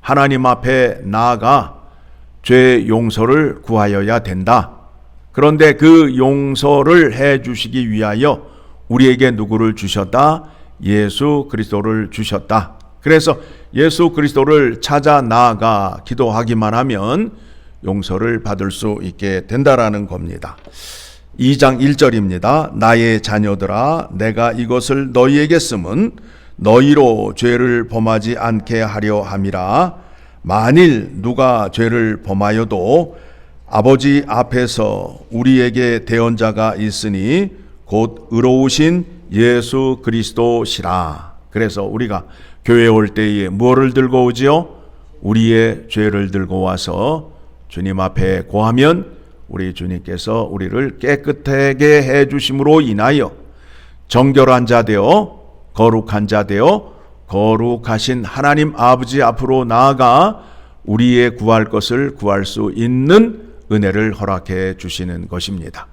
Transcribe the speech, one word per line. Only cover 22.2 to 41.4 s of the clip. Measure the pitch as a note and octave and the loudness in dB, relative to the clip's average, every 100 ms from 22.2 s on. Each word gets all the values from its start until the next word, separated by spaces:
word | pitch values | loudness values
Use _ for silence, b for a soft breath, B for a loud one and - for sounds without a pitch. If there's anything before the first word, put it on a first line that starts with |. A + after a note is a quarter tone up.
| G2 F2+ G2 D3 D#3 G#2 | -2 -2 0 0 -2 0
"나의 | A2 A#2 A#2 A2 | 2 4 2 0
자녀들아, | G#2+ G#2+ G#2 G2+ F#2+ G2 C3+ E3 - | -2 -2 -2 -2 -4 -2 -2 -2 -6
내가 | F#2 A2 G#2+ A#2 | -6 -4 -2 -2
이것을 | A2+ A#2 B2 A#2+ C#3 C3+ | -2 -2 -2 0 -4 0
너희에게 | B2 B2+ C#3+ D3 E3 | 2 4 4 2 0
쓰면 | E3 A2 E2+ B2 A3+ - B B B - | 0 -6 -4 -2 -2 -4 B B B -4
너희로 | G2+ A#2 C#3 D3 C3 A2 G#2 G2+ | 4 6 6 6 4 2 -4 -2
죄를 | A#2+ A#2+ B2+ A#2+ A2+ | -2 0 0 0 -2
범하지 | A2+ A2+ A2 G#2+ A#2+ | -4 0 0 -2 -4
않게 | A#2 A2 G2+ A2+ | -2 -4 -4 -4
하려 | A2 G#2 G#2 G#2 | -4 -4 -2 -2
함이라. | G2 G2 G2 F#2+ F#2 A#2+ F3+ - b b b b | -4 -6 -4 -4 -2 0 -2 -4 b b b b
만일 | - G2+ A2+ D#3 F3 A#2 G2+ E2 | -4 0 4 6 6 4 -4 -8
누가 | A2 B2 C3 A#2+ G2 | -6 0 0 0 -2
죄를 | G2+ A2+ A#2+ A2+ G#2 | -2 -2 0 -2 -4
범하여도 | G#2 G2 G2+ G#2+ A2+ G#2 F#2 D3+ E3 B B B B B - | -6 -2 -2 -2 -2 -4 0 0 0 B B B B B -6
아버지 | G#2+ A2+ C3+ C#3 C#3 C#3+ | 0 4 4 4 0 0
앞에서 | A2 A2+ B2 B2 A2+ G#2 G2+ F2+ - - | -4 -2 -2 -4 -2 -2 -4 -8 -14 -10
우리에게 | A2+ C3 C3 B2 A#2+ B2 A#2 A#2 | -2 2 4 2 0 0 -2 -2
대언자가 | A#2 A#2 A2+ A2 G#2 A2 F#2+ | 0 0 0 -2 0 -2 -2
있으니 | G#2+ G2 G#2+ G2 G2+ E3+ G3 B B B | -6 -4 -4 -4 -2 -2 -2 B B B
곧 | - G#2 A2+ - - | -4 -2 -2 -6 -6
의로우신 | A2+ B2 B2+ C3+ C3 D#3 F3 F3 - - | 0 2 2 2 2 2 0 -6 -16 -8
예수 | G2 A#2 A#2+ A#2 C3+ C3 B2+ | 2 2 2 -2 -2 -2 -2
그리스도시라." | B2 A2+ G#2+ - A#2 A#2 G#2+ - F2 F#2 E2 D2+ - - | -4 -4 -4 -2 0 0 -4 -6 -4 -4 -4 -10 -16 -20